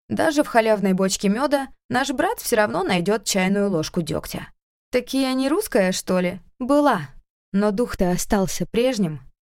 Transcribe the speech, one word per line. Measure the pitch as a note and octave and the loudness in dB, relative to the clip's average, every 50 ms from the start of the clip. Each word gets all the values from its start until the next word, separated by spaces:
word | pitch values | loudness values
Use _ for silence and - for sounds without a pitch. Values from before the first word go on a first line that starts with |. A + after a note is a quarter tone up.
| _ - | _ -6
Даже | A3 - G#3 - D4 G3 C#4+ | -2 0 0 2 2 2 0
в | - | 2
халявной | - A#3 A3 A3+ G#3+ G3+ G3 G3 F#3 | 2 2 4 4 2 2 2 2 2
бочке | F#3 F#3+ F#3+ - - - G3 | 2 2 0 0 0 0 0
меда | G3+ A#3 C#4 D4+ C#4+ C#4 C4+ C4 - - _ - | 0 0 0 0 0 -2 -2 -6 -12 -18 _ -4
наш | A#3+ B3 C4+ C4 | -2 -2 -2 0
брат | C#4 B3+ D#4 G4 A#4+ - | 0 0 0 -2 -2 -4
все | - - A#3+ G#3+ | -4 0 0 2
равно | G#3 G#3+ A#3+ - F#4+ | 2 2 0 -2 0
найдет | E4+ G3 F3 E3+ G3 G#3+ A3+ - | 0 0 0 0 0 -2 -2 -2
чайную | - - G3+ F#3 F#3+ G3 G3+ G3+ G3+ | -2 -2 0 0 2 2 0 0 0
ложку | F3+ D#3 D#3 - - F3+ | 0 -2 -2 -2 -4 -4
дегтя. | E3 - E3 D#3 - - - F3+ E3+ - - _ _ _ _ _ _ _ | -4 -2 -4 -6 -6 -8 -10 -12 -12 -14 -18 _ _ _ _ _ _ _
Таки | - B3 B3 - - C4+ | -2 -2 -2 -2 -2 0
я | C4+ C4 C4 | 0 0 0
не | C4 C4 C4+ | 0 0 0
русская, | D4+ G4 G#4 - - A3 F#3+ F#3 | 0 0 -2 0 2 2 2 2
что | F#3 - - - F#3 F3+ | 0 -2 -2 -2 0 0
ли? | F3+ F3+ F#3 F#3 - - _ - | 0 -2 -4 -8 -12 -20 _ -8
Была. | B3+ A#3+ C#4+ D4 D4 C#4+ A#3+ F3+ C#3+ C#3 - - - _ _ _ _ _ | 0 2 4 4 4 4 2 0 -2 -8 -14 -20 -20 _ _ _ _ _
Но | - G3 G3+ G#3+ | -2 0 2 2
дух-то | G3+ G3 B3 A3+ - - F#3+ F3+ | 2 0 -2 -2 -2 0 0 2
остался | F3+ F3+ - - - G3+ F#3+ - - - F3 | 2 0 0 0 0 0 0 0 -2 -4 -6
прежним. | - - A3+ A#3+ B3+ C4 G#3 G3+ D#3+ D3+ C#3+ - - - _ _ _ | -2 0 0 0 2 0 0 -2 -2 -4 -6 -12 -18 -20 _ _ _